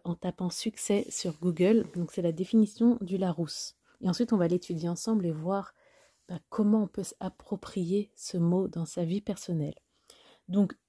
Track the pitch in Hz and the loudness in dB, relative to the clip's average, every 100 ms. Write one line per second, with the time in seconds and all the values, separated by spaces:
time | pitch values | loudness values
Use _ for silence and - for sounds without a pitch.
0 | 175 170 185 - 180 - 220 - - 208 | -4 -4 -6 -4 -4 -4 -6 -4 0 0
1 | - - 180 151 180 165 180 226 - 175 | -2 -6 -6 -2 -2 4 4 4 2 -4
2 | 165 - 170 160 185 226 208 - 233 233 | -6 -2 -2 -2 2 4 4 4 2 4
3 | 180 190 185 175 160 - - - _ - | 0 0 0 0 -4 -6 -12 -16 _ -4
4 | 185 175 240 214 170 180 - 165 170 170 | -2 0 2 4 4 2 -2 -4 -4 -4
5 | - 220 175 156 165 196 196 - _ _ | 0 0 0 -2 -2 -4 -4 -14 _ _
6 | _ _ - 175 - - 208 220 196 - | _ _ -12 -12 -6 0 4 4 2 -4
7 | 185 - 190 - - 190 - 196 170 202 | -8 -8 -10 -10 -8 -8 -6 -4 0 0
8 | 208 - - 180 170 180 190 170 165 - | -2 -10 -6 0 2 2 0 -4 -6 -4
9 | 165 196 - 190 - 165 147 - _ _ | -2 -2 -4 -8 -4 -4 -4 -8 _ _
10 | _ - - _ - 196 196 - | _ -20 -20 _ -2 0 0 -2